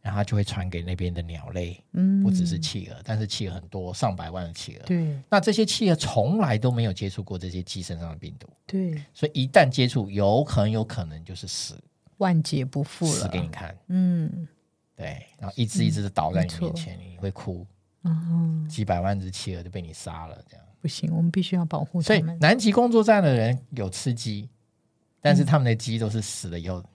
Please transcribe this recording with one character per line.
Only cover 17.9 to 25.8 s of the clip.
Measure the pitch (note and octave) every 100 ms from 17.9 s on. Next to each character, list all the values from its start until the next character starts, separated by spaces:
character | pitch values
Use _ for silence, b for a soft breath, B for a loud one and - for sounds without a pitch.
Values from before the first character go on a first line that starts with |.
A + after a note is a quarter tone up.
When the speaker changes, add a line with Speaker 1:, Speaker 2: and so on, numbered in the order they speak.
| _
Speaker 2:
嗯。 | F3 D#3+ E3+ E3+ E3 D#3+ D#3
Speaker 1:
几 | -
百 | G2 F2
万 | F#2+ G2+
只 | F#2
企 | F#2 -
鹅 | F2+
就 | E2+
被 | G2
你 | E2
杀 | - F#2 E2 D#2+
了， | E2 -
这 | -
样。 | - _
Speaker 2:
不 | D#3+
行， | - D#3+
我 | E3
们 | E3+
必 | F#3+
须 | F3
要 | F3+
保 | E3 D3+
护 | C3+ F3
它 | D#3+
们。 | G#3+
Speaker 1:
所 | D#3+
以 | E3+
南 | D#3 A#3+
极 | G#3+
工 | G3+ A#3+
作 | A3+
站 | G#3+ G#3
的 | D#3+
人 | B2 A2+ B2+ -
有 | B2+ F#2+
吃 | - C3
鸡， | A#2 A2+ G2+ G#2+ _ _ _ _ _ _ _
但 | D3
是 | C#3+
他 | B2+ D3+
们 |
的 | B2
鸡 | A2